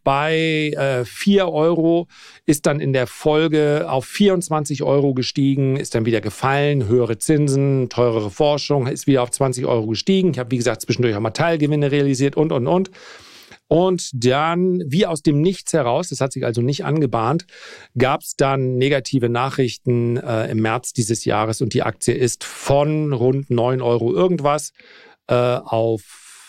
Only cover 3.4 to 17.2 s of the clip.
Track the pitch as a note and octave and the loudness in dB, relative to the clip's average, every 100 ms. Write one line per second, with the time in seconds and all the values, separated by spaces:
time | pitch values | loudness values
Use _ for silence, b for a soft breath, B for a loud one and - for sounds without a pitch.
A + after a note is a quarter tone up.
3.4 | D#3+ D3+ D3 D3 E3 C3+ - - G3+ F#3 | 2 2 2 0 -2 -4 -4 0 2 2
4.4 | E3+ D#3 C#3+ C#3+ C#3+ C#3 C#3 C3 B2 - | 0 -4 -4 -4 0 2 2 0 -4 0
5.4 | C#3 C#3 C3+ C3+ - A#2 A2+ A2 G#2 - | 0 2 0 -2 -4 -2 0 0 -2 -4
6.4 | B2+ C#3 D3 C#3+ G#2 B2 A2+ A2+ - D3+ | -2 0 0 0 2 2 2 -2 0 2
7.4 | D3 C3+ C#3 C3+ B2+ - A#2+ A2+ G#2 - | 2 2 2 0 -2 0 0 2 -2 0
8.4 | D3 C#3+ - C#3+ A#2 - - C3+ B2 - | 0 0 0 -2 0 -2 2 2 2 0
9.4 | C3 B2+ - A#2+ A2 G#2+ - F#3+ F3+ B2+ | -2 -2 -2 0 0 -2 2 2 2 0
10.4 | A#2 B2+ A#2+ A2 - A#2 B2 G2+ A2+ - | -4 -2 -2 -2 -4 0 0 0 -4 0
11.4 | E3 E3 D3 D3+ C#3+ C#3+ C#3 B2+ C#3 D3+ | 0 2 0 0 2 2 0 0 0 0
12.4 | D#3 D3 C3 F3+ F#3+ B B B B B | 0 0 2 0 0 B B B B B
13.4 | B B _ D#3 F#3 F3+ - B2+ B2+ C3+ | B B _ 2 2 0 -4 -2 2 2
14.4 | D#3+ E3+ F#3 F3+ D#3 D#3 G3 D#3+ E3 D3 | 2 0 0 0 -2 0 0 0 0 2
15.4 | E3+ F#3+ - D#3+ A#2+ C3+ F3+ C#3+ C3+ C3 | 2 -2 -2 0 0 0 -2 -4 -4 -2
16.4 | B2 A#2 B2 C#3+ C#3+ D#3 C3+ A#2 | -4 -2 -2 -2 -2 0 0 0